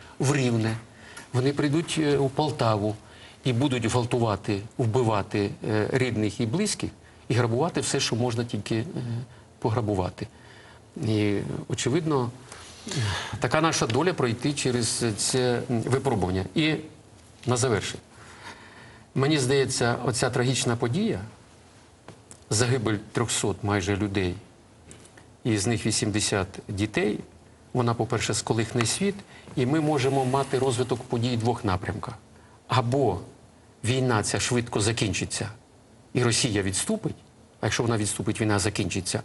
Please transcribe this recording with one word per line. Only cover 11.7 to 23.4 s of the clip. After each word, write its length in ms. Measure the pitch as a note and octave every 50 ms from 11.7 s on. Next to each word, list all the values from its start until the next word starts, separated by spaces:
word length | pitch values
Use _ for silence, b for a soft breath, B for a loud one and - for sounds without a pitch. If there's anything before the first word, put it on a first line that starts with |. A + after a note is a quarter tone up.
| - - - A#2+ C3+ F3+ D#3+ D#3+ D3 C3 A#2+ A#2 - B B B B B B B B B B A3 B C#3+ A2 G2 F2+ B B B G#2+ G2+
така 200 | B2 B2 D3+ D#3
наша 260 | D#3+ D#3+ - - D#3+
доля 260 | A#2 A2 C3 E3 F#3 E3+
пройти 380 | - C3 A#2+ A2 - - C#3+
через 520 | C#3+ - - C3 A#2+ B2 A2+ - - - B2 A#2 G2+
це, 440 | G2 - - - C3 B2 B2 A#2+ A2+ - -
м, 100 | A#2+ A2+
випробування. 640 | - - B2 C3+ - C3+ A#2 G2 F#2 F2+ F#2 F#2+ F#2+ - -
І 200 | E3 D3+ D#3 D3+ - - - - - - - - - - - - - -
на 100 | B2 B2
завершення. 460 | A2+ B2+ C3 G#2+ F#2 - - - - - - B B B B B B B B B B B B B B B B B B B B -
Мені 240 | C3 C3+ D3 D#3+ C#3+
здається, 580 | B2+ B2 C#3 C#3 C3 - - - B2+ A#2 B2 - -
оця 260 | C#3 A#2 - C#3 C3
трагічна 460 | - B2 A#2+ C3 C3 - - B2+ A#2
подія, 440 | A#2+ B2+ A#2 B2 F#3 A3 G#3+ B2 F#2 G#2+ A2 - - - - - - - - - - - - - - - - - - - - - - - -
загибель 460 | A2+ G#2 B2 A#2+ C3 C3 G#2+ A2+ G#2+ G2 - -
трьохсот 440 | - A#2+ A#2 A#2 - -